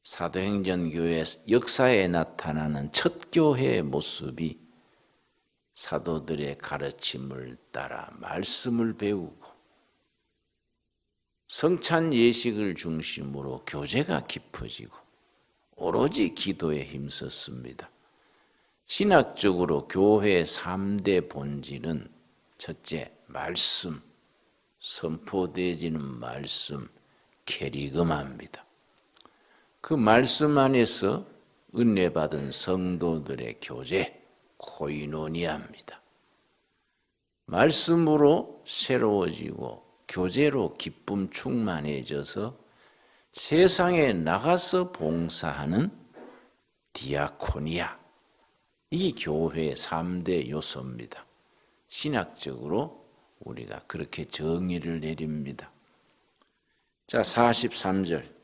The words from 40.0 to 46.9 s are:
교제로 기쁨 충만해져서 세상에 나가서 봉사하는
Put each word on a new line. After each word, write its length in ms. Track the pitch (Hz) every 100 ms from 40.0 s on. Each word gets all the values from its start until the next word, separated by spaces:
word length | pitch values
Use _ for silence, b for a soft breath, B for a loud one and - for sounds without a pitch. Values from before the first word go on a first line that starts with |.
| -
교제로 680 | - 92 104 151 139 92
기쁨 560 | - - - - 101 95
충만해져서 1300 | - 131 127 107 82 73 71 64 71 71 - 110 127 b b b b b b b
세상에 800 | - - 156 185 185 180 175 143
나가서 800 | 95 78 92 143 175 - 180 180
봉사하는 1040 | - 80 82 82 - 82 71 73 92 180 - - B B B B B B _ _